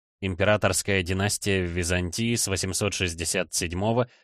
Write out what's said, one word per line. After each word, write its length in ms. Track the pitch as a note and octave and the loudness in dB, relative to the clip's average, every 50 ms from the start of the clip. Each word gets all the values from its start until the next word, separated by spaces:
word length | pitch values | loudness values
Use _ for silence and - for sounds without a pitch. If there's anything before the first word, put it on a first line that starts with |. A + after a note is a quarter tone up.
| _ _ _ - | _ _ _ -6
императорская 840 | G2 F#2+ F#2 F2 G2 G2+ G#2 G#2 - G2 F#2 - - - G2+ F#2+ F2+ | -4 -4 0 2 4 4 4 4 4 2 0 0 0 0 0 0 2
династия 580 | E2+ F#2+ F#2+ G2 G#2 - - - G2+ G2 F#2+ | 0 0 0 0 0 0 -2 0 0 2 2
в 100 | F2+ F2 | 2 0
Византии 640 | E2+ F2+ E2+ E2+ F2+ F2+ F2+ F2 - - A2+ A#2 A#2+ | -2 -2 0 0 0 0 0 -2 -4 -2 -2 0 0
с 120 | A2+ - G2+ | 0 0 0
восемьсот 460 | F#2+ F#2 - F#2+ F2+ - G#2+ G2+ - | 0 -2 -2 -2 -2 0 0 0 0
шестьдесят 600 | - G2 F2 E2 E2 F2 - - F#2+ F2 - - | 0 -2 -2 0 -2 -4 -2 0 -2 -2 -2 -2
седьмого 560 | - F#2+ E2 E2 F2+ G2+ A2 A2+ B2 A#2+ - - _ | -4 -4 -2 -2 -2 0 0 2 2 0 -2 -4 _